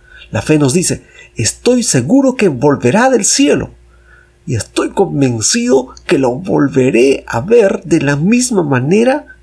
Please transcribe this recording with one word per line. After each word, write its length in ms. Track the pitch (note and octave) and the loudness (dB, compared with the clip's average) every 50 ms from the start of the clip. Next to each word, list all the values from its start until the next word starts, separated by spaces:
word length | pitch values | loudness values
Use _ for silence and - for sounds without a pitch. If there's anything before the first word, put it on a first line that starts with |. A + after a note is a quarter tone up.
| _ _ - - - - | _ _ -20 -20 -14 -10
La 100 | - A2 | -8 -6
fe 180 | - - D#3 D3+ | -2 0 0 2
nos 140 | D3 C3 | 2 2
dice, 320 | B2+ F#3 E3 - C3+ - - _ - - - - _ | 0 0 -2 -2 -4 -6 -10 _ -20 -20 -20 -14 _
"Estoy 460 | - A2 - - - - A#3 B3 B3 | -6 -4 -4 -6 -2 0 0 0 0
seguro 540 | A3 - - C3+ A#2 D3 A#3 C#4 C#4 C4 B3 | 0 0 -2 -2 0 2 2 2 2 2 0
que 120 | - G#3+ F3+ | 0 0 0
volverá 640 | C#3 A#2 C3 D3 C#3 - - A#2+ C3 G#3+ B3 C4 | 0 0 0 0 0 2 0 0 2 2 2 2
del 160 | C4 A3+ G3 | 2 0 0
cielo 480 | - - - C#4 C#4+ A#3+ C#3 - - - - _ _ _ _ _ _ - - _ _ _ _ _ | 0 0 0 2 2 0 0 -2 -6 -12 -18 _ _ _ _ _ _ -20 -20 _ _ _ _ _
y 80 | - C3 | -6 -6
estoy 380 | G#2+ - - - - F#4+ C#4+ | -6 -6 -6 -6 -6 -4 -2
convencido 1000 | - - G3 D#3 D3+ C#3+ C#3 B2+ A#2+ A2+ A2 - - A#3+ A#3+ B3 B3+ C4 B3+ - - - - | -2 -2 -2 -2 0 0 0 0 0 -2 -2 -2 -2 -2 0 0 0 0 0 -4 -12 -12 -6
que 120 | - F3+ C#3 | -2 -2 0
lo 180 | C3+ B2 - | 0 -2 -2
volveré 880 | C#3+ F#3 - - D3+ D3 C3+ - C3 B2+ C3 F3+ G#3+ C4 C#4 - - - | -4 -4 -4 -2 0 0 0 0 0 0 2 2 2 2 2 0 -2 -4
a 140 | - - A#2 | -8 -8 -6
ver 420 | C3 G3 A#3 A#3+ G3+ F#3+ - G#3 - | -2 2 4 4 4 2 0 -4 -4
de 160 | D#3 E3+ D#3+ | -2 -2 0
la 160 | C#3+ C#3 C#3+ | 0 0 -2
misma 460 | C#3+ D#3 G3 A#3 B3 B3 - A#3 F#3+ | 0 0 0 2 0 0 0 -2 -2
manera 640 | E3 C#3+ C3+ B2 B2+ D3 F#3+ G#3+ A#3 B3+ C4+ D4 D4+ - - _ | 0 0 0 0 0 0 0 2 2 2 0 -2 -4 -10 -20 _